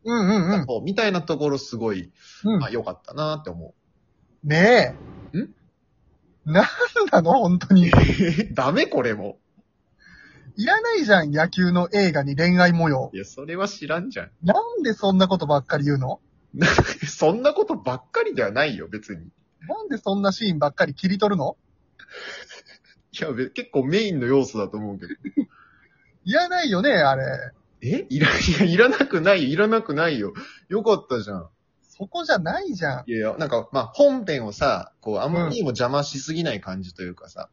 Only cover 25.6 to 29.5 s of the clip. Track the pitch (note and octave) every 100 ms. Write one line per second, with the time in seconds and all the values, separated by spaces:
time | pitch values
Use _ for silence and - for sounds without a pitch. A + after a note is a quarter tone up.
25.6 | _ _ _ _ _ _ F3+ C#4+ F4+ F4+
26.6 | D#4 F#3 C#4 G3+ C#3+ C3+ C3+ C3 - _
27.6 | _ _ A#2+ B3 - B3+ - - F#3+ D3+
28.6 | F#3 F3 B3+ - C#4 E3+ F3 G3 C3